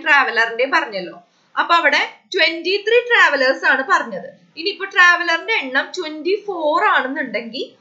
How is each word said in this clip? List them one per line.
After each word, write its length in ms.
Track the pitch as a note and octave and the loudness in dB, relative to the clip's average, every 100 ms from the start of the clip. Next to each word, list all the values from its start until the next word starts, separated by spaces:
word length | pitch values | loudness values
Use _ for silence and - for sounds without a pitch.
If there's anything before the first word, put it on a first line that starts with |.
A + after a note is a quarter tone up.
| D#4+ | 2
ട്രാവലറിന്റെയും 640 | C#4+ B3 A3 A#3 A3+ C4+ E4 | 4 4 0 -2 0 0 0
പറഞ്ഞല്ലോ. 400 | C4+ G3 F3 - - _ _ - | -2 -6 -10 -12 -20 _ _ -6
അപ്പൊ 180 | - E4+ | 0 2
അവിടെ 220 | D4+ D4+ A4+ - _ | 2 0 -2 -10 _
ട്വന്റി 420 | F4+ E4 E4 E4 G4+ A4 | 0 0 0 -2 -2 2
ത്രീ 100 | A#4+ A#4+ | 2 4
ട്രാവലേഴ്സ് 560 | G#4+ E4+ C#4 C4 - F4 | 4 4 4 0 0 0
ആണ് 140 | C4 C4+ | 0 2
പറഞ്ഞത്. 360 | E4+ A3+ F3+ - - _ C#4+ | 0 0 -8 -12 -18 _ -8
ഇനിയിപ്പോ 260 | F4+ F4+ G4 G4+ | -8 -6 -4 4
ട്രാവലറിന്റെ 600 | F4 F4 E4+ E4+ F#4 A4 | 6 6 2 -2 -2 -4
എണ്ണം 240 | C4+ C4 D4 - | -2 -4 -4 -6
ട്വന്റി 380 | D#4 D#4 D#4 G#4 G4+ | -10 -6 -4 -4 -4
ഫോർ 340 | F4+ D4+ D#4+ G#4 D#4 | -4 -2 0 2 0
ആണെന്നുണ്ടെങ്കിൽ 720 | B3+ D4+ B3+ G#3 A#3 B3 G#4 - | -2 -6 -6 -6 -8 -10 -12 -14